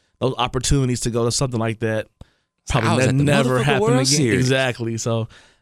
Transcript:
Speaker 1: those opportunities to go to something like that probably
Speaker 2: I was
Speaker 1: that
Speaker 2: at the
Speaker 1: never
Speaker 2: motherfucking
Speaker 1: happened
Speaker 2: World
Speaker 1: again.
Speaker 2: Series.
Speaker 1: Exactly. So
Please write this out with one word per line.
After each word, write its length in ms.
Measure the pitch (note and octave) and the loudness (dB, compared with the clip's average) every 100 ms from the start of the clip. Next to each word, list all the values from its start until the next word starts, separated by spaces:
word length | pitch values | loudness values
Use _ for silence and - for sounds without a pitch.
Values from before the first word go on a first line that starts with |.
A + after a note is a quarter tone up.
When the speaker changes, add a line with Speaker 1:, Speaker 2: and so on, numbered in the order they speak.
| _ - | _ -6
Speaker 1:
those 160 | B2+ A#2+ | -4 -2
opportunities 640 | B2 C3 - C#3+ B2+ A#2+ | -4 -2 0 2 0 -2
to 100 | A#2+ | -2
go 140 | A#2 A#2 | -2 0
to 40 | |
something 300 | - C3+ A#2+ | 0 -2 -2
like 180 | A2+ A2 | -4 -4
that 280 | A2+ A2 - _ - _ _ _ - | -4 -4 -8 _ -20 _ _ _ -4
probably 200 | C3 A2+ | 0 2
Speaker 2:
I 40 | D#3 | 2
was 80 | C3 | 2
Speaker 1:
that 40 | |
Speaker 2:
at 40 | C3+ | 2
the 60 | |
Speaker 1:
never 340 | C#3+ C#3+ B2+ B2+ | 2 2 2 2
Speaker 2:
motherfucking 40 | |
Speaker 1:
happened 180 | C#3+ - | 2 2
Speaker 2:
World 120 | - | 2
Speaker 1:
again. 120 | - C3 | 2 2
Speaker 2:
Series. 320 | D3+ B2 G2+ | 0 2 2
Speaker 1:
Exactly. 560 | B2+ C3 C3 A#2 A#2 A2+ | 2 0 -2 -4 -6 -4
So 300 | A#2+ A2+ A2 - - _ | -2 -4 -4 -12 -20 _